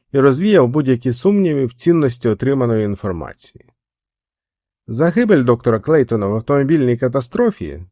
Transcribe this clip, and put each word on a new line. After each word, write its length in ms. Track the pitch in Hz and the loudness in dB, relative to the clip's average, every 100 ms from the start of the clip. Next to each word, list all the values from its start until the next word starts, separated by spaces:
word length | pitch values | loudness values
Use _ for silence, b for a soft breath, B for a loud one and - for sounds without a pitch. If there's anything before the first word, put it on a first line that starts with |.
| _ | _
і 60 | 139 | 2
розвіяв 500 | 139 131 202 190 123 | 2 2 2 4 4
будь-які 440 | 147 135 120 131 | 0 0 0 -2
сумніви 520 | 120 196 202 180 143 | -2 0 2 0 0
в 80 | 127 | -4
цінності 560 | - 170 170 143 120 - | -2 0 2 0 -2 -4
отриманої 560 | 107 131 139 120 110 | -2 -2 0 0 0
інформації. 880 | 104 101 101 87 69 - - - _ _ _ _ _ _ _ _ _ _ _ _ - | -2 -4 -6 -8 -10 -16 -20 -20 _ _ _ _ _ _ _ _ _ _ _ _ -10
Загибель 580 | 113 165 214 233 170 | -2 0 2 2 2
доктора 360 | 123 117 120 113 | 2 0 0 -2
Клейтона 460 | - 156 123 113 101 | 0 0 2 -2 -2
в 80 | |
автомобільній 640 | 110 113 143 139 160 127 120 | -4 -2 0 2 0 0 0
катастрофі 880 | 127 135 - 226 240 - 82 71 90 | -2 -4 -4 -2 -2 -2 -12 -12 -18